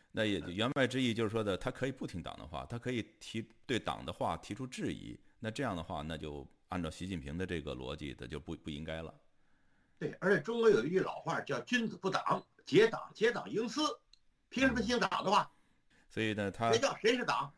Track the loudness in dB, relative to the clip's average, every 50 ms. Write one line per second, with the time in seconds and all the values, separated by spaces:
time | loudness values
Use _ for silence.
0 | _ _ -2 0 0 2 2 0 -2 -2 0 0 0 2 4 2 2 2 2 2
1 | 2 2 2 2 2 2 2 0 2 0 0 0 0 -4 -4 -2 -2 -4 -4 -4
2 | -8 -8 -6 -8 -8 -8 -10 -12 -12 -10 -8 -8 -8 -6 -8 -6 -4 -2 -2 -2
3 | -2 -6 -10 -18 -12 -8 -6 -6 -6 -8 -12 _ -4 0 0 0 0 -2 -4 -4
4 | -4 -8 -4 -2 0 -2 -2 -2 -4 -8 -8 -8 -8 -8 -6 -4 -4 -4 -4 -4
5 | -8 -12 -14 -14 -16 -20 _ -8 -8 -6 -4 -4 -4 -2 -2 -4 -4 -4 -6 -4
6 | -4 -4 -6 -6 -6 -8 -8 -8 -10 -14 _ _ _ -6 -4 -4 -4 -4 -4 -6
7 | -6 -6 -6 -6 -6 -6 -4 -4 -4 -2 -4 -4 -4 -6 -8 -6 -6 -8 -8 -6
8 | -8 -8 -8 -10 -10 -8 -8 -8 -8 -8 -8 -8 -8 -8 -8 -6 -6 -6 -6 -6
9 | -8 -10 -14 -18 _ _ _ _ _ _ _ _ _ _ _ _ _ _ _ -8
10 | -8 -6 -4 0 2 4 4 4 2 0 0 4 6 8 8 6 6 4 2 2
11 | 2 0 -4 -6 -4 -2 -2 -2 -2 -2 -4 -4 -2 0 0 0 0 0 -4 -2
12 | -2 0 0 0 0 0 0 -2 -2 _ _ _ -2 4 6 8 8 6 4 -2
13 | -8 -8 -4 0 2 2 2 0 -4 -4 -2 -2 -2 -2 0 0 0 0 0 -4
14 | _ _ _ -20 _ _ _ _ _ _ 0 4 4 4 4 2 0 2 2 2
15 | 2 2 0 0 2 4 4 4 4 2 _ _ _ _ _ _ _ _ _ -20
16 | _ _ -4 0 0 0 0 0 -2 -2 0 0 2 4 4 4 4 2 0 2
17 | 2 2 2 2 2 0 0 -2 -2 -6 -10